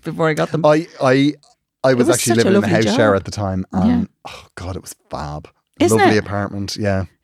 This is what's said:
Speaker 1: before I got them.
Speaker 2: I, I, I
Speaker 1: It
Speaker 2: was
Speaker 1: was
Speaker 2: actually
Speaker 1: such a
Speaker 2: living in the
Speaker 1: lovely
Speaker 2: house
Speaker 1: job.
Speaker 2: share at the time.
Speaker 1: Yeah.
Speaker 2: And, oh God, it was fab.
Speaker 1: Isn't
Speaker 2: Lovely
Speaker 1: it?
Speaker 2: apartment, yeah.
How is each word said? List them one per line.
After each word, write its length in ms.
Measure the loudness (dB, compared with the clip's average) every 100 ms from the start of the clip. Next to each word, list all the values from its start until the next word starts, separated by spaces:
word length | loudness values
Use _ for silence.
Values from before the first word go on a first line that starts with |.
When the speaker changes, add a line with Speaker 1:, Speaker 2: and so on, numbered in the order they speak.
Speaker 1:
before 240 | -8 -4 -2
I 60 |
got 160 | -2 -4
them. 120 | 0
Speaker 2:
I, 220 | 2 2 0 -2
I, 320 | 2 2 2 -2 _ _ _ _
I 80 | 2
Speaker 1:
It 60 | 2
Speaker 2:
was 100 | 2
Speaker 1:
was 100 | 0
Speaker 2:
actually 200 | 2 2
Speaker 1:
such 80 |
a 40 | 4
Speaker 2:
living 0 |
in 40 |
the 60 | 2
Speaker 1:
lovely 140 | 2 0
Speaker 2:
house 80 |
Speaker 1:
job. 120 | 2 2
Speaker 2:
share 180 | 2 2
at 80 |
the 60 | -2
time. 320 | -6 -4 -4 -4
Speaker 1:
Yeah. 120 | 0 0
Speaker 2:
And, 220 | 0 -2 _ -20
oh 200 | -20 -20
God, 220 | -14 -10 -10
it 60 |
was 120 | -14 -20 _
fab. 380 | -10 -10 -12 -14 _ _ -2
Speaker 1:
Isn't 180 | 2 4
Speaker 2:
Lovely 180 | 4 2
Speaker 1:
it? 80 |
Speaker 2:
apartment, 520 | 0 -4 -6 -6 -8 -4
yeah. 300 | -2 -2 -4 _